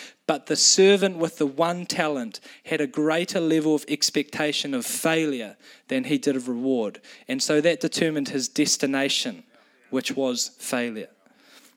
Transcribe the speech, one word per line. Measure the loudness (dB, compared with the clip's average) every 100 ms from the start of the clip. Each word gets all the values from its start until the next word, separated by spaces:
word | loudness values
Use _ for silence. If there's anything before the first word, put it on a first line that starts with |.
| -18 -14 -2
But | -2 0
the | 2
servant | 4 8 8 8 2 0
with | -4 0
the | -2
one | 2 0 0
talent | -6 -2 0 -2 -6 -10 -20 -20
had | -6 -2
a | -2
greater | 0 0 0 0 -2
level | 2 2 4
of | 0 0
expectation | -2 0 0 -4 -2 -2 -2 -2
of | -4 -4
failure | -2 0 2 0 -2 -8 -14 -20 -20 -4
than | -4
he | 0 0
did | 2 -2
of | -2
reward. | -2 0 0 0 -6 -20 -20 -8
And | -4
so | 0 2
that | 4 2
determined | -2 0 0 0 -2
his | -4 -4
destination, | 0 0 2 0 0 0 -2 -4 -8 -18 _ _ _ _
which | -4 -2
was | -2 -2 0 -4 _
failure. | -6 -2 -2 -6 -12 _ _ _ _ -20 -20